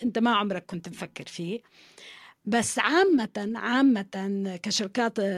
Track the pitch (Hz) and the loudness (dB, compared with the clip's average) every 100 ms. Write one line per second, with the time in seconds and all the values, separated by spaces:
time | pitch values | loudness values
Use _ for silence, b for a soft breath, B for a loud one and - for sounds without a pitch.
0 | 240 226 233 214 208 185 - 175 170 - | -4 0 2 2 0 -4 -6 -10 -10 -12
1 | 170 - 147 - 170 226 - B B B | -12 -12 -12 -8 -6 -8 -10 B B B
2 | B B B B - 233 214 - 208 320 | B B B B -2 0 0 0 2 4
3 | 392 294 220 208 208 226 220 254 277 220 | 6 4 2 -4 -6 -4 0 4 6 4
4 | 196 190 196 196 196 180 208 202 196 220 | 0 -6 -4 -2 -4 -6 -4 -2 -2 -2
5 | 233 226 196 | -2 0 -2